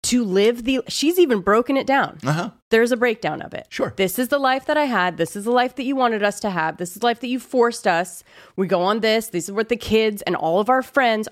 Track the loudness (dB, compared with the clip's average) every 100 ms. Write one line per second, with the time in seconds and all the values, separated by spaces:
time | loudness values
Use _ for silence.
0 | 0 -2 0 2 2 0 -2 -4 -4 -2
1 | 0 4 4 4 2 2 2 -2 2 0
2 | 0 -4 -2 -2 -4 _ _ 2 4 2
3 | 0 0 -4 -6 -10 -12 -12 -6 -6 0
4 | -2 0 -2 0 2 0 0 0 0 0
5 | 0 -2 -4 -4 0 0 0 -2 -4 0
6 | 0 2 0 -2 -4 -2 -4 -4 -10 -2
7 | -2 0 -4 -6 -2 2 2 2 0 0
8 | -2 -8 _ -20 -16 -4 0 2 2 2
9 | 2 2 0 -6 -6 -4 -2 -2 0 2
10 | 2 -2 -4 -2 0 0 2 0 2 0
11 | 2 0 0